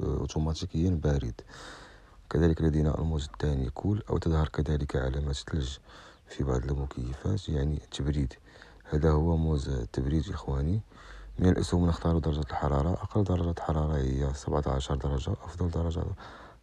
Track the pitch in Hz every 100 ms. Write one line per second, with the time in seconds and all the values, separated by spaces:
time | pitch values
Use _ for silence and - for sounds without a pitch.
0 | - 71 71 80 80 78 - 80 92 82
1 | 73 71 60 - - - - - - -
2 | - - - - 85 80 78 76 76 -
3 | 78 78 71 - 73 67 62 - 95 104
4 | - 80 82 78 76 - 76 73 69 67
5 | 65 69 71 67 - 82 65 - - -
6 | - - - - 67 64 62 69 67 -
7 | 62 67 - 76 - 76 71 71 - -
8 | 71 73 65 - - - - - - 76
9 | 80 76 85 80 80 76 69 65 60 -
10 | 67 78 - 69 - 67 73 110 - -
11 | - - - - 92 - - 87 87 82
12 | 85 82 78 76 76 - 71 69 78 92
13 | - 110 98 87 85 85 - 78 76 76
14 | 67 65 69 69 - 73 69 67 - 69
15 | 69 69 69 - - - 87 82 85 82
16 | 80 95 - - - -